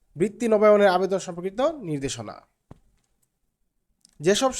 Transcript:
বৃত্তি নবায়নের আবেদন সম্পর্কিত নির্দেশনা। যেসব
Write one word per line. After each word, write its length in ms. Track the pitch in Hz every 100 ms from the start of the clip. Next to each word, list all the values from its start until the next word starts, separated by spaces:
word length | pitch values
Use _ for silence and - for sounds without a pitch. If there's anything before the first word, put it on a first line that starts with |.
| _ 143
বৃত্তি 300 | 208 208 240
নবায়নের 420 | 214 214 208 202 180
আবেদন 240 | 190 190 185
সম্পর্কিত 340 | 175 185 196 285 311 185
নির্দেশনা। 460 | 147 135 123 104 - _ _ _ - _ _ _ _ _ _ _ _ _ _ _ _ _ _
যেসব 300 | 151 202 262 247